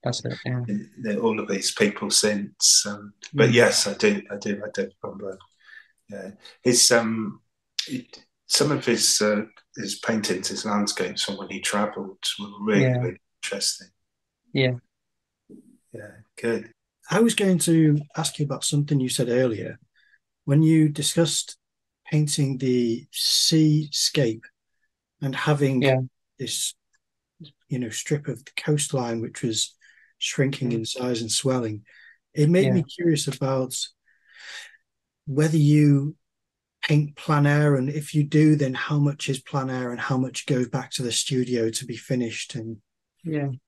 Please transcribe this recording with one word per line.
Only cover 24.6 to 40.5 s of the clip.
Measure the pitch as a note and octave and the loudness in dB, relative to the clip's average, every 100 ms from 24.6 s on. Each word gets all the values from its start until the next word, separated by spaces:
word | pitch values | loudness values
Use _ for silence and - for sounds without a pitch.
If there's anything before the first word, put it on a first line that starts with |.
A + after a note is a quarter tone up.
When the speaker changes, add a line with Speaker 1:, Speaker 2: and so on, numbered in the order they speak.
| _ _ _ _ _ _ | _ _ _ _ _ _
Speaker 3:
and | C#3 B2+ | -6 -4
having | - C#3+ C#3+ C3 | 0 2 2 2
Speaker 1:
Yeah. | C#3 C3 B2+ _ _ _ | 4 2 0 _ _ _
Speaker 3:
this, | A#2+ - - - _ _ _ _ _ _ D#3 _ _ | -8 -6 -6 -8 _ _ _ _ _ _ -20 _ _
you | B2+ | -6
know, | A#2+ | -6
strip | G#2+ - D3+ D3 | -8 -4 -4 -4
of | A#2 - | -10 -10
the | - | -10
coastline | - D3+ C#3+ C3+ A#2+ A#2 | -2 -2 -2 -4 -4 -4
which | A2 - | -6 -6
was | A#2+ A2 - _ _ _ _ _ | -4 -4 -6 _ _ _ _ _
shrinking | - - C3+ C3+ B2 | -8 0 0 0 -2
Speaker 1:
Mm. | A2+ | -2
Speaker 3:
in | A2 | -4
size | - B2 A#2 | -6 -4 -4
and | A2+ | -2
swelling. | - C3+ C3 A2+ G#2+ - - - _ _ | -2 0 -2 -2 -8 -12 -20 -20 _ _
It | - D3+ | 0 4
made | F3 G3 | 4 4
Speaker 1:
Yeah. | F#3+ | 2
Speaker 3:
me | |
curious | - - E3+ D3 - | 0 -2 0 0 -2
about | C3 C3+ C3+ C3 - - _ _ _ _ - - - - - _ _ _ _ - | -4 -2 0 -2 -6 -10 _ _ _ _ -20 -18 -18 -18 -20 _ _ _ _ -6
whether | C3+ D#3 D#3+ | 0 2 4
you | D3 D3+ D3 C#3 C#3+ - _ _ _ _ _ _ | 6 6 8 6 2 -8 _ _ _ _ _ _
paint | - D3+ D3 - | 2 2 2 -6
plein | - D3 C#3+ | 0 2 4
air, | D3 D3 C#3 | 4 4 2
and | C3 | 0
if | D3 D3 D3+ | -4 -4 -2
you | |
do, | D3 D#3 D#3 D3+ | 2 4 6 6
then | C3+ | 2
how | B2+ - D3+ | -4 -2 0
much | C#3+ C#3+ - | 0 0 -6
is | C3 | -6
plein | - C#3+ C3 | -4 -6 -4
air | B2+ B2 | -4 -6
and | A#2+ | -6
how | - C3 | -2 -2
much | C3 A#2 | -2 -6
goes | - | -2